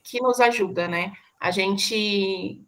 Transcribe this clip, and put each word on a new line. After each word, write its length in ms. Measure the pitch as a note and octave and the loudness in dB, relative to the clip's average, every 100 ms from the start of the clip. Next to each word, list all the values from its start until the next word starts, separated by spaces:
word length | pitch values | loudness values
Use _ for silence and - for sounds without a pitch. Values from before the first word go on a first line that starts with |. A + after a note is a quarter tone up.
que 180 | - B3 | -10 -2
nos 180 | B3+ B3 | 0 4
ajuda, 480 | A#3+ A#3 F#3+ - F3 | 4 4 -2 0 -2
né? 240 | E3+ F#3 - _ _ | -2 -4 -8 _ _
A 100 | F3 | -4
gente 1120 | F#3 F#3+ G3 - A3 G#3 G3+ G3 F#3+ F#3 - | 0 0 0 -2 0 0 0 0 -2 -6 -12